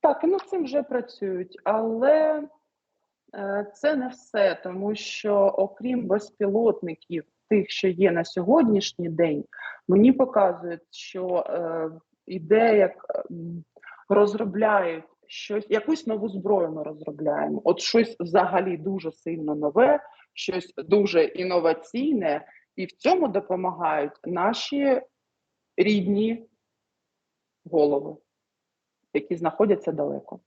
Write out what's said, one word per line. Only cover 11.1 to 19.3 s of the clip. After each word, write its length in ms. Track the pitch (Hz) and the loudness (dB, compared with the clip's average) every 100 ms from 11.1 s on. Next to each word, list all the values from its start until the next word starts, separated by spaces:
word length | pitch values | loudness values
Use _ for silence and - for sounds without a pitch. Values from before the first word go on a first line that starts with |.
| 190 185 180 - | -10 -4 -2 -2
е, 420 | 170 170 165 160 160 _ _ - | -4 -4 -4 -6 -10 _ _ -12
іде, 520 | 185 160 214 226 214 | -12 2 4 6 6
як, 480 | 185 - - - - | 4 0 -8 -8 -8
м, 320 | 170 170 170 - _ - - _ | -10 -10 -12 -14 _ -20 -20 _
розробляють 960 | 202 208 208 214 185 220 208 175 165 - _ _ | 4 4 2 -4 0 2 2 0 -4 -12 _ _
щось, 380 | - - 208 208 | -16 -6 -6 0
якусь 380 | 214 214 320 - | -2 0 -2 -2
нову 220 | 220 214 | -4 -4
зброю 420 | 190 180 202 165 | -6 0 2 2
ми 120 | 156 | -4
розробляємо. 760 | 151 151 156 147 151 147 147 151 | -10 -10 -12 -6 -2 -2 -2 -2
От 160 | - 175 | 0 0
щось 360 | - 226 220 - | 2 2 0 -4
взагалі 580 | 175 180 180 180 190 170 | 0 2 2 0 -2 -4
дуже 340 | 165 190 165 | -6 -6 -8
сильно 440 | - - | -10 -10